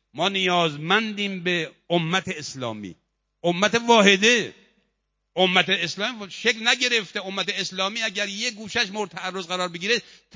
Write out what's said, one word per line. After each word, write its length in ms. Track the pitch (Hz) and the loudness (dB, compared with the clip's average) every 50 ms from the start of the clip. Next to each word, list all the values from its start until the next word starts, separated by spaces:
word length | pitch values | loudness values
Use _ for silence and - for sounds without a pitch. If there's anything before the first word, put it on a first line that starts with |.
| _ _ - | _ _ -4
ما 140 | 139 175 196 | -2 -2 0
نیازمندیم 1120 | 196 190 185 180 175 175 170 160 143 147 156 170 196 220 226 214 208 202 202 196 190 180 | 0 0 2 2 4 4 2 2 0 -4 -2 0 2 2 0 -2 -4 -4 -4 -4 -4 -4
به 300 | 170 180 175 170 156 135 - _ _ - | -2 -2 -2 -2 -4 -6 -10 _ _ 0
امت 380 | 170 175 165 160 185 190 - 185 | 0 0 2 2 0 0 -2 -4
اسلامی، 680 | 180 151 139 - - 131 123 117 110 107 101 90 82 - _ _ _ _ _ _ _ _ | -8 -8 -10 -10 -8 -8 -6 -6 -6 -8 -10 -12 -14 -16 _ _ _ _ _ _ _ _
امت 320 | - 175 175 180 202 208 226 | -2 -2 2 2 2 2 2
واحده. 800 | 233 233 240 233 220 196 202 196 185 208 233 247 220 156 101 - - _ _ _ _ _ _ _ _ _ _ _ _ _ _ _ 175 | 2 4 6 8 8 10 8 8 8 6 4 4 4 0 -4 -8 -16 _ _ _ _ _ _ _ _ _ _ _ _ _ _ _ 2
امت 300 | 185 180 185 185 170 185 | 2 4 4 2 2 2
اسلامی 640 | 190 175 175 156 - 190 208 247 247 214 202 175 | 0 -2 -2 -4 -4 -6 -6 -6 -6 -10 -12 -14
شکل 380 | - - - 233 233 220 220 240 | -12 -2 0 0 0 2 0 0
نگرفته. 580 | 254 247 262 247 240 226 190 - - 208 185 | 0 2 0 0 0 -2 -2 -4 -8 -8 -8
امت 220 | 190 196 196 175 196 | -6 -6 -4 -4 -4
اسلامی 540 | 185 196 185 - 185 185 190 196 220 233 | -4 -6 -6 -6 -4 -4 -4 -4 -4 -4
اگر 260 | 226 220 185 202 202 202 | -6 -4 -4 -4 -6 -6
یک 260 | 196 208 233 247 214 | -6 -6 -6 -6 -6
گوشش 360 | 208 220 196 - 233 233 185 | -8 -12 -6 -4 -4 -4 -2
مورد 200 | 202 214 208 175 | -4 -6 -6 -6
تعرض 360 | 165 185 180 185 180 190 175 | -8 -8 -8 -8 -8 -8 -6
قرار 220 | 165 180 180 180 180 | -6 -4 -4 -4 -4
بگیره، 340 | 170 170 185 208 240 214 - - - - _ _ - | -6 -6 -2 -2 -2 -2 -2 -8 -18 -20 _ _ -8